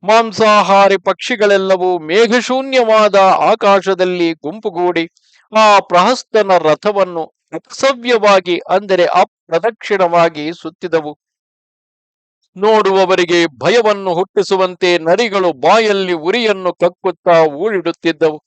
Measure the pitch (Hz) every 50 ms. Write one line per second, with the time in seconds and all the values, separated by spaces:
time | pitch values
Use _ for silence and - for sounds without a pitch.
0 | - 180 214 226 233 226 196 170 220 214 208 208 196 175 196 196 196 196 196 190
1 | 185 202 190 _ - - 254 214 214 208 202 196 190 190 190 185 185 185 180 175
2 | 156 156 165 208 233 226 214 247 220 - 254 262 269 269 262 262 240 220 220 214
3 | 214 208 190 202 190 190 175 151 151 165 208 220 - 202 196 196 175 185 196 175
4 | 185 185 180 180 170 170 165 160 _ 143 175 214 - 220 175 165 175 180 175 165
5 | 165 170 _ _ _ _ _ _ _ _ - 220 220 214 208 196 190 - 175 175
6 | 180 208 254 240 - _ _ 220 208 196 190 175 156 156 151 147 - 208 208 202
7 | 190 180 175 170 160 - _ _ _ _ - 165 _ _ - - - 269 277 240
8 | 233 240 247 226 202 208 202 190 180 175 175 165 - - 175 190 202 202 190 180
9 | 175 160 - - 190 - _ _ _ _ 165 165 165 226 226 _ - - 208 196
10 | 185 170 170 170 170 170 160 151 147 151 170 170 - 160 - _ - 180 165 160
11 | 151 147 147 _ _ _ _ _ _ _ _ _ _ _ _ _ _ _ _ _
12 | _ _ _ _ _ _ _ _ _ _ _ 180 190 214 220 214 208 190 196 190
13 | 190 175 185 175 180 170 175 175 170 165 143 117 123 156 208 240 226 214 208 202
14 | 196 190 175 165 226 _ _ - 190 - 202 185 190 185 180 170 - 180 175 170
15 | 160 160 175 190 240 226 190 202 185 180 156 127 123 156 196 226 226 214 208 196
16 | 190 180 175 165 151 170 202 240 233 220 202 190 185 180 170 _ - 175 175 _
17 | _ 190 175 _ _ 190 170 165 160 156 143 139 180 220 220 190 170 170 165 _
18 | _ 170 160 151 160 156 156 156 _